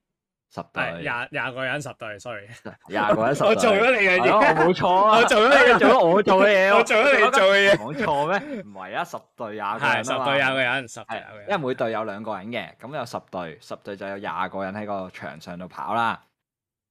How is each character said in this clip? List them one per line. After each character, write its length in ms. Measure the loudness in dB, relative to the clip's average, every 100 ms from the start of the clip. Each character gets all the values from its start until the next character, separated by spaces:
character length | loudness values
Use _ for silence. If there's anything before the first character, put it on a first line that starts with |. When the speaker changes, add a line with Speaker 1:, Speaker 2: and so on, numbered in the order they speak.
| _ _ _ _ _
Speaker 1:
十 80 | -16 -14
隊。 100 | -8
Speaker 2:
係， 180 | -8 -8
廿， 260 | -8 -8 -8
廿 220 | -8 -8
個 100 | -8
人 180 | -8 -8
十 120 | -10
隊， 260 | -14 -16 -14
sorry。 280 | -14 -14 -16 -18 -20 -20 -10
Speaker 1:
廿 260 | -4 0 0
個 100 | 0
人 100 | 2
十 60 |
隊。 80 | 2
Speaker 2:
<laughs> 0 |
我 60 | 2
做 160 | 2
咗 200 | 2 2
你 60 | 2 2
嘅 120 | 2
嘢。 20 |
Speaker 1:
係 100 | 4
咯， 80 | 4
我 40 |
冇 300 | 4 4 2 2
錯 120 | 2 4 4
啊。 120 | 4
Speaker 2:
我 60 |
做 180 | 4 4
咗 80 | 6
你 60 | 6
嘅 240 | 6 6
Speaker 1:
做 100 | 6
咗 200 | 4 4
我 140 | 4
做 220 | 4 4 6
嘅 20 |
嘢 200 | 4 4
喎。 60 | 4
Speaker 2:
<laughs> 20 |
我 60 |
做 140 | 4 2
咗 180 | 4 4
你 160 | 4
做 100 | 4
嘅 300 | 4 4 4
嘢。 60 | 2
Speaker 1:
講 260 | 0 -6
錯 240 | -2 -2 0 -2 -4
咩？ 160 | -12
唔 80 | -14
係 220 | -16 -10 -8
啊， 60 | -8
十 120 | -10 _ -14
隊 160 | -12
廿 260 | -8 -6 -2
個 60 | 0
人 100 | -2
啊 0 |
嘛。 0 |
Speaker 2:
係， 80 |
十 220 | -2 -4 -2
隊 100 | 0
廿 180 | 0
個 60 | 0
人， 280 | -2 -2 -6
十 60 | -16
隊 100 | -12 -14
廿 60 |
Speaker 1:
係， 80 | -14
Speaker 2:
個 60 | -16
人。 100 | -6
Speaker 1:
因 60 | -4
為 120 | -4
每 40 | -4
隊 160 | -4
有 100 | -4
兩 200 | -6 -8
個 140 | -10 -10
人 100 | -10
嘅， 280 | -10 -10 -16
咁 220 | -16 -12
有 80 | -10
十 140 | -12 _
隊， 260 | -12 -12 -14
十 140 | -18 -16
隊 180 | -14 -14
就 100 | -12
有 120 | -10
廿 320 | -10 -8 -8
個 140 | -6 -8
人 80 |
喺 120 | -8 -8
個 240 | -10 -10
場 300 | -14 -16 -16
上 160 | -16 -16
度 80 | -16
跑 240 | -12 -6 -4
啦。 260 | -4 -6 _ _ _ _ _ _ _